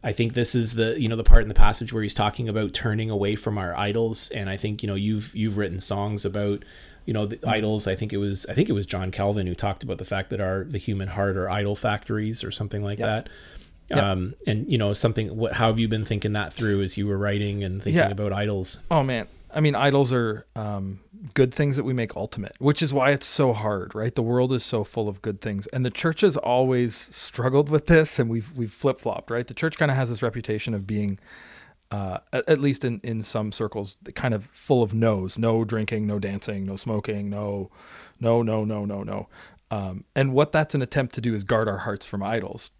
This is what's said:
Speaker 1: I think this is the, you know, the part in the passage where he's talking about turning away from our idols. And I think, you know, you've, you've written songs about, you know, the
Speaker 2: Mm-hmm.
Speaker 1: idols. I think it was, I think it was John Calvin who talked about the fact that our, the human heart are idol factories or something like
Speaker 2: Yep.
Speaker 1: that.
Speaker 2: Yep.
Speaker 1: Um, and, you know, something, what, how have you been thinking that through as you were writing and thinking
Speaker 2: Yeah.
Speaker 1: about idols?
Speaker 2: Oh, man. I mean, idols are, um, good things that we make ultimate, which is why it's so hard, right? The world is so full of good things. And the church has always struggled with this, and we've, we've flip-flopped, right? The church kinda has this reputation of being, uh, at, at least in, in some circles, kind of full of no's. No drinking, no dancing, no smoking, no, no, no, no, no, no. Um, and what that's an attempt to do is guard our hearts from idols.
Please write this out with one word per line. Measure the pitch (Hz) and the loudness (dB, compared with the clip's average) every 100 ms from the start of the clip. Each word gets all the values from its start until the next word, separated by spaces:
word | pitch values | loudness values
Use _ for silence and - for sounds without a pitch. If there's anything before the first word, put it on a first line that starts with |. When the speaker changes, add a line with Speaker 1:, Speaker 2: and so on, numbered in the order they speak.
Speaker 1:
I | - | -4
think | 101 117 | 0 0
this | 117 113 | 0 0
is | 127 113 113 | 0 0 0
the, | 113 120 | -2 0
you | 113 | -2
know, | 113 | 4
the | |
part | 113 - | 10 10
in | 110 | 10
the | |
passage | - - - 113 | 10 10 10 -4
where | 113 | -4
he's | 104 | -2
talking | - 104 - 113 | 0 0 0 -4
about | 107 104 | -2 -2
turning | - - 110 110 | -2 -2 -2 0
away | 104 101 107 | 0 0 0
from | - 104 | -2 -4
our | 92 85 | -4 -2
idols. | 104 110 113 110 - | 0 0 0 0 -4
And | - 98 | -4 -6
I | 98 | -4
think, | 107 104 | -4 -4
you | 104 | -4
know, | |
you've, | 98 104 107 107 107 | -2 0 -2 -4 -4
you've | 110 101 | -2 0
written | 101 90 | -2 -2
songs | - 101 104 104 | -2 -2 -2 -4
about, | 101 101 104 101 - - - - | -4 -2 -2 -2 -6 -20 -20 -14
you | - | -4
know, | 110 104 | -2 -2
the | 113 | -4
Speaker 2:
Mm-hmm. | - | -2
Speaker 1:
idols. | 110 107 107 98 | 0 2 0 -2
I | |
think | 95 107 | -2 -4
it | 101 | -2
was, | 101 98 - | -2 -4 -4
I | |
think | - 202 | 0 2
it | |
was | 104 95 | 0 -2
John | 92 92 | -4 -4
Calvin | 92 101 104 90 | -2 0 0 -2
who | |
talked | 87 101 95 | -2 -4 -4
about | 127 92 | -8 -8
the | 92 | -4
fact | 98 95 | -6 -4
that | 101 | -4
our, | 95 95 | -2 -2
the | 95 113 | -4 -6
human | - 98 95 | -4 -4 -4
heart | 90 98 95 | 0 0 0
are | 92 | 0
idol | 95 101 101 | 0 -2 -2
factories | 113 104 - 110 107 113 | -2 -2 -4 -4 -2 -2
or | - | -4
something | - 104 104 | -4 -4 -4
like | 101 104 | -4 -2
Speaker 2:
Yep. | 110 | -2
Speaker 1:
that. | 110 - - - - - - - | -2 -4 -18 -20 -20 -20 -20 -2
Speaker 2:
Yep. | - | 2
Speaker 1:
Um, | 98 92 92 - - | 2 0 -2 -4 -2
and, | 107 - | -2 0
you | 135 | 0
know, | 101 | 2
something, | 104 113 110 107 107 | 2 0 0 -4 -2
what, | 113 | -2
how | - 113 | 2 2
have | 110 | 4
you | 113 | 2
been | 110 | 0
thinking | 107 104 107 | -2 -2 -2
that | 104 104 | -2 -4
through | - 113 98 | -4 0 0
as | 98 - | 0 -2
you | 101 | -2
were | 98 | 0
writing | 101 101 104 101 | 0 0 -2 -2
and | 98 95 | -4 -4
thinking | - 165 | 0 2
Speaker 2:
Yeah. | 151 | 2
Speaker 1:
about | 101 104 | 0 -4
idols? | 98 104 101 92 - - | -2 -2 -2 -4 -6 0
Speaker 2:
Oh, | 160 | 0
man. | 135 120 - - - | 2 -2 -6 -16 -8
I | - | 0
mean, | 151 | 2
idols | 131 139 139 131 | 4 4 4 4
are, | 127 117 107 - | 2 0 -2 -8
um, | - 107 101 98 95 _ 214 170 | -8 -6 -6 -6 -10 _ -18 -6
good | - 131 | 2 2
things | 120 147 135 | 2 0 0
that | |
we | 120 | -2
make | 127 113 - | -2 -2 -4
ultimate, | 104 - 95 - | -8 -6 -10 0
which | 135 143 | 0 2
is | 156 | 0
why | 135 131 | 2 2
it's | 143 - | 2 0
so | - 135 | 2 2
hard, | 107 107 101 92 107 | 2 0 -2 -4 -4
right? | 113 | -2
The | 120 | 0
world | 117 123 127 | 0 2 2
is | 127 | 0
so | - 117 | 0 -2
full | 101 - 104 | -2 -2 -4
of | 98 | -4
good | 110 98 | -8 -6
things. | 110 101 101 | -4 -6 -4
And | 131 | -2
the | 127 | -2
church | - 165 160 | 0 -2 4
has | 202 139 | 2 2
always | - 123 131 127 120 110 - | 2 4 4 4 2 -2 -10
struggled | - - - 123 139 143 | -8 -6 -2 2 4 4
with | 151 - | 2 6
this, | 165 156 - | 6 6 2
and | 117 | 0
we've, | 113 107 139 | 0 -4 -6
we've | 113 | -6
flip-flopped, | - 139 131 117 - - | -2 -2 0 -4 -6 -4
right? | 120 120 | -4 -4
The | |
church | - 160 - | -4 -4 0
kinda | 151 | 2
has | 131 127 | 2 0
this | 110 | -2
reputation | 120 117 110 107 - | -2 -4 -4 -4 -2
of | 107 95 | -4 -2
being, | 107 104 98 - - - - - _ _ | -2 -2 -4 -10 -20 -20 -20 -20 _ _
uh, | 101 98 90 _ | -6 -4 -6 _
at, | 131 - | -4 2
at | 156 | 2
least | 143 127 | 2 0
in, | 131 113 | -2 -4
in | 123 113 | -6 -6
some | 107 113 107 | -4 -4 -4
circles, | - 107 107 101 - - | -4 -6 -6 -10 -12 -16
kind | - 127 | -6 -2
of | 107 95 | -2 -4
full | - - 127 | -18 2 4
of | 110 | 4
no's. | 110 113 104 92 - | 4 4 2 -2 0
No | 113 113 | 2 2
drinking, | 110 113 107 113 107 | 0 -2 -2 -2 -2
no | 104 | -2
dancing, | 98 98 - 101 | -4 -6 -6 -6
no | 98 95 | -6 -6
smoking, | - 107 - 104 101 | -4 -4 -4 -6 -4
no, | 101 104 101 95 - - - - _ | -6 -4 -6 -8 -14 -20 -20 -20 _
no, | 117 117 | 2 2
no, | 113 110 | 2 0
no, | 107 107 | -2 -2
no, | 101 101 | -4 -6
no. | 101 98 - - - - _ | -6 -8 -10 -16 -20 -20 _
Um, | 107 95 92 - | -6 -6 -8 -6
and | - 135 | 0 2
what | 131 147 | 4 4
that's | 156 151 147 | 2 2 0
an | |
attempt | 123 - 127 - | 0 0 -2 -2
to | |
do | 117 | -2
is | 110 | -2
guard | 98 113 110 | 2 2 2
our | 98 | -2
hearts | 110 104 - | -4 -6 -6
from | 101 | -6
idols. | 98 113 95 117 - _ | -2 -4 -4 -12 -16 _